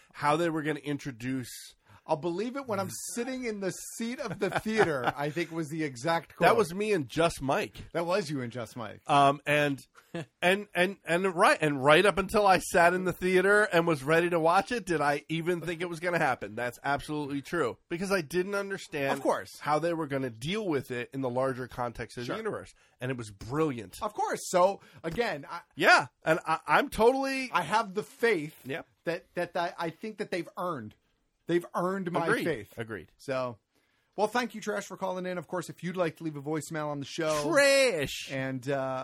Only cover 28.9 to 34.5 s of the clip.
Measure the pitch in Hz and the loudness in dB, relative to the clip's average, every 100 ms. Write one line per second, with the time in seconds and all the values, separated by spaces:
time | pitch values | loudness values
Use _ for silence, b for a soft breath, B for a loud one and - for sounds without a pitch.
28.9 | _ - 175 - - 175 180 170 - 170 | _ -6 -6 -6 -6 -4 -2 -4 -4 -6
29.9 | 160 220 214 208 180 160 - 180 147 107 | -6 -10 -10 -6 -6 -6 -6 -6 -6 -10
30.9 | - _ _ _ _ - 170 175 208 180 | -16 _ _ _ _ -2 0 0 -2 -2
31.9 | 196 175 170 165 226 175 127 - - 113 | -2 -2 0 0 0 0 -4 -8 -12 -10
32.9 | 101 76 _ - 131 127 113 _ _ _ | -10 -12 _ -6 -4 -4 -8 _ _ _
33.9 | _ _ - 208 247 240 | _ _ -4 -2 0 -4